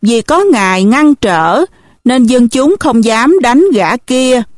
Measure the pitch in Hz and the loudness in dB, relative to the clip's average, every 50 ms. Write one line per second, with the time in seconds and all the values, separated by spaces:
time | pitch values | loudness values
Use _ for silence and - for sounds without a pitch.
0 | - 202 233 233 208 - 302 339 403 403 330 226 196 185 185 185 190 202 233 277 | 0 0 -2 -2 -2 0 -2 0 2 2 0 0 0 -2 -2 0 0 0 2 2
1 | 302 302 294 - - 214 180 165 160 165 180 233 339 - _ _ _ _ _ _ | 2 2 0 0 -2 -2 -2 0 0 0 0 -2 -4 -4 _ _ _ _ _ _
2 | _ 247 254 262 247 220 254 247 240 233 - 262 262 294 381 403 - 320 247 226 | _ -2 0 0 0 2 2 2 0 0 0 0 0 0 0 0 -2 -2 0 0
3 | 220 226 220 220 233 277 339 392 294 240 240 269 349 392 330 208 185 160 190 247 | 0 0 0 0 0 2 0 2 0 0 2 2 2 2 0 0 -2 -2 -4 -6
4 | _ - 254 254 262 254 254 247 226 - - | _ -4 -2 -2 0 0 0 -2 -2 -6 -12